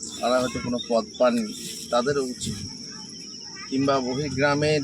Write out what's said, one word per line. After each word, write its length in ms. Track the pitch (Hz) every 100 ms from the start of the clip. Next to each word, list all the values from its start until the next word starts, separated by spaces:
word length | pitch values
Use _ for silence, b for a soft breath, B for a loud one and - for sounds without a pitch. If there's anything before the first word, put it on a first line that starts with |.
| - -
তারা 200 | 117 127
হয়তো 180 | 127 120
কোনো 140 | 120 120 -
পদ 160 | 113 107 -
পাননি, 340 | 123 117 107 101 - - -
তাদেরও 320 | 120 123 143
উচিত। 320 | 127 123 - 104 - - - - - - - - - - -
কিংবা 320 | 135 139 135
বহির্গ্রামের 800 | 123 127 147 131 147 143 151 151